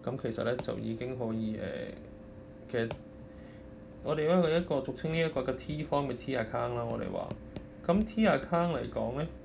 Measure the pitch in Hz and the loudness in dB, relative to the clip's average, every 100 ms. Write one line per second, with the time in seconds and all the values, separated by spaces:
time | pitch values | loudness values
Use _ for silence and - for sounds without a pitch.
0 | - 135 120 113 113 123 - 107 110 113 | -4 -4 -4 -2 0 0 -2 -4 -4 -4
1 | 123 127 113 113 110 107 101 67 - - | -4 -4 -2 -2 -2 -2 -4 -4 -6 -10
2 | - - - - - - - 123 117 - | -14 -16 -16 -16 -16 -16 -4 0 0 -2
3 | - - - - - - - - - - | -10 -14 -16 -14 -16 -14 -16 -16 -16 -8
4 | - 156 151 180 165 165 175 143 131 127 | -2 2 6 6 8 4 4 0 0 -2
5 | 160 165 165 147 127 127 - 147 151 143 | 0 2 2 2 0 -2 -4 -4 0 2
6 | 143 123 - 127 110 120 120 120 117 113 | 2 -4 -2 -2 0 0 0 0 -2 -2
7 | 98 92 - - - - - - - 185 | -2 -4 -4 -8 -8 -12 -12 -8 4 4
8 | 220 - 220 139 - 170 175 147 120 113 | 4 6 6 6 4 4 4 2 0 0
9 | 110 131 160 - | 0 0 -4 -6